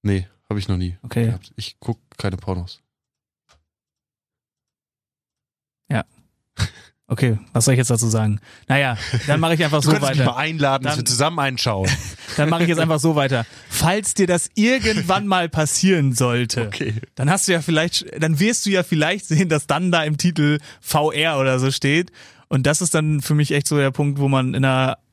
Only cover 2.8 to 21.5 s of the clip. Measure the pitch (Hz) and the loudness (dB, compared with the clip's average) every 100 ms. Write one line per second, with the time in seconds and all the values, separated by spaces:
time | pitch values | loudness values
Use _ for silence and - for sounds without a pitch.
2.8 | _ _ _ _ _ _ _ _ _ _ | _ _ _ _ _ _ _ _ _ _
3.8 | _ _ _ _ _ _ _ _ _ _ | _ _ _ _ _ _ _ _ _ _
4.8 | _ _ _ _ _ _ _ _ _ _ | _ _ _ _ _ _ _ _ _ _
5.8 | _ 120 - _ _ _ _ - - - | _ -6 -6 _ _ _ _ -6 -6 -6
6.8 | - _ _ 113 127 107 - 151 131 127 | -20 _ _ 0 0 0 -2 0 2 2
7.8 | 123 117 113 110 107 104 - - - 135 | 2 0 2 2 0 -2 -6 -20 -2 0
8.8 | 135 110 - 120 143 147 165 160 156 151 | 0 -4 -4 -4 0 0 2 0 2 2
9.8 | 139 151 139 143 131 123 156 160 143 135 | 2 2 2 2 0 0 -4 0 0 0
10.8 | 131 147 117 123 147 165 139 127 - 98 | -2 -2 -2 0 0 0 -2 -2 -2 0
11.8 | 95 - - - - - 147 165 170 165 | 0 -2 -6 -16 -10 -2 0 2 2 2
12.8 | 160 156 156 151 135 127 113 - - - | 0 2 2 2 0 0 -4 -12 -10 0
13.8 | 156 202 202 - 180 175 - - 220 262 | 0 0 -2 0 2 2 -2 0 2 2
14.8 | 214 214 175 196 202 185 170 - 151 - | 0 -2 0 -2 0 0 0 -2 0 2
15.8 | 185 180 139 117 123 120 120 - 110 - | 2 4 2 2 0 0 -2 -4 -6 -6
16.8 | 123 110 - - 139 190 - 170 151 156 | -6 -6 -10 -4 0 0 0 0 0 0
17.8 | 170 - - - 156 151 208 233 208 190 | 0 -2 -6 -4 -2 2 2 0 0 0
18.8 | 175 160 151 196 - 156 185 156 - 143 | 0 0 0 -2 0 0 2 0 0 -2
19.8 | 180 170 151 147 175 156 147 147 - - | 0 0 0 0 0 2 2 2 -4 -18
20.8 | - 156 151 147 160 143 135 | -2 0 0 0 0 2 0